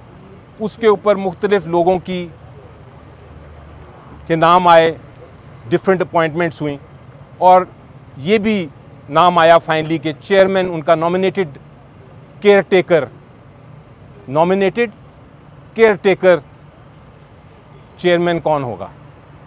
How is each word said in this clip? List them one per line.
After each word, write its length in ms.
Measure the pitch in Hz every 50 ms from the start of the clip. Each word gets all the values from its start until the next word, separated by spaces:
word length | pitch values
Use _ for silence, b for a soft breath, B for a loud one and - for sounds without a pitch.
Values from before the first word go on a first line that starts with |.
| - - - - - - - - - - - -
उसके 280 | 220 202 - - - 220
ऊपर 280 | 208 190 - 208 202
मुख्तलिफ 500 | 196 196 190 170 - - 196 208 202 160
लोगों 320 | 165 170 175 165 175 185 180
की, 340 | - - 185 180 175 165 139 - - - - - - - - - - - - - - - - - - - - - - - - - - - - - - - - - - - - - - -
के 80 | 165
नाम 320 | 160 160 165 175 180 180 175
आए, 300 | 170 165 165 165 156 - - - - - - - - - - - - - - -
different 320 | - 175 - 196 190 170
appointments 600 | 180 - - 175 160 160 147 165 175 165 - -
हुई, 160 | 156 147 143 139 - - - - - - - - - - - -
और 260 | 175 180 185 185 180 - - - - - - - - - - -
ये 200 | 131 165 214 226
भी 300 | 196 220 214 202 170 131 - - - - - - - -
नाम 280 | 139 160 170 180 180 170
आया 180 | 160 165 170
finally 420 | 170 - - 160 156 156 156 165 156
कि 140 | 131 160
chairman 560 | 147 143 - - 196 190 190 190 190 190 185 185
उनका 260 | 175 160 147 175 165
nominated 540 | 160 165 170 180 185 190 190 185 196 185 147 131 - - - - - - - - - - - - - - - - -
caretaker, 680 | - 208 202 196 185 - 202 185 170 - 180 156 135 113 - - - - - - - - - - - - - - - - - - - - - - - -
nominated 600 | 131 151 165 180 190 196 196 190 - 233 240 220 - - - - - - - - - - - - - - - - -
caretaker 680 | 214 226 220 208 165 - 196 180 - - 185 175 151 - - - - - - - - - - - - - - - - - - - - - - - - - - - - - - - -
chairman 420 | - 175 175 170 175 175 170 165
कौन 220 | 143 160 156 143
होगा, 280 | 135 120 107 87 95 85 - - - - - - - - - - -